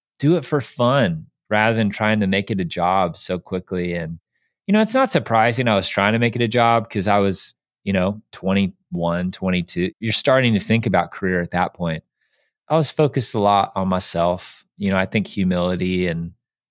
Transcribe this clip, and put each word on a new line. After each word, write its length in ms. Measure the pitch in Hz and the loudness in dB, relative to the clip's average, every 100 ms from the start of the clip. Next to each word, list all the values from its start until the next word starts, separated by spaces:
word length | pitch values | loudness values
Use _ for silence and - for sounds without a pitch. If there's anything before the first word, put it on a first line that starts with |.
| _ _ | _ _
do 160 | 143 170 | 2 2
it 80 | |
for 160 | 135 147 | 0 -4
fun 680 | - - 120 139 104 80 - _ _ | -4 -2 0 2 2 -2 -8 _ _
rather 240 | 104 110 | 2 2
than 160 | 113 107 | 2 0
trying 300 | - 107 110 | 0 0 2
to 80 | 98 | 2
make 240 | 95 98 | 0 -2
it 80 | 98 | -4
a 40 | |
job 520 | 85 - 87 95 87 80 | -4 -2 0 2 0 -4
so 220 | - 90 | -6 -6
quickly. 560 | - 92 - 92 87 | -6 -8 -6 -6 -4
And, 260 | 87 80 82 _ _ _ _ - | -4 -6 -10 _ _ _ _ 0
you 60 | |
know, 80 | 208 | 2
it's 140 | 220 | 2
not 160 | 262 269 | 0 0
surprising 560 | 156 110 113 113 120 120 | 0 2 2 4 2 2
I 100 | 101 | 2
was 120 | 95 | 0
trying 240 | - 101 | 0 2
to 60 | 113 | 2
make 180 | 117 117 | 0 0
it 60 | |
a 60 | 117 | 0
job 420 | 120 117 117 107 | 2 4 2 0
'cause 180 | 107 95 | -2 2
I 100 | 101 | 4
was, 360 | 98 90 - - _ _ | 2 0 -6 -12 _ _
you 80 | 101 | -4
know, 280 | 95 92 107 - | 0 0 -4 -12
twenty-one, 1000 | - 95 98 98 - _ 87 85 87 90 | -8 -2 0 0 -4 _ -4 -2 -2 -4
twenty-two. 600 | - 92 90 85 - 92 - | -4 -2 -2 -2 -4 -4 -4
You're 140 | 113 | -4
starting 400 | 107 - 131 123 | -2 2 2 4
to 80 | 104 | 2
think 260 | - 117 107 | 2 0 2
about 240 | 92 87 | 0 -2
career 300 | - 95 92 | -4 -4 -2
at 100 | 87 | -2
that 220 | 87 90 | -2 -2
point. 320 | - 85 80 - _ _ _ _ _ _ | -4 -6 -6 -10 _ _ _ _ _ _
I 80 | 156 | 0
was 140 | 143 | 0
focused 440 | - 147 139 113 | 0 0 0 -4
a 40 | 110 | 0
lot 340 | 101 101 98 | 2 4 2
on 140 | 98 95 | -2 -2
myself. 800 | 92 - 87 87 90 - - _ _ | 0 -2 0 0 0 -6 -20 _ _
You 140 | 98 | -2
know, 80 | 95 | 0
I 80 | 92 | 0
think 200 | 113 95 | -2 -4
humility 800 | - 92 90 90 90 92 92 90 | -2 0 0 0 -2 -2 -2 -2
and 260 | 82 85 - _ _ _ | -4 -8 -12 _ _ _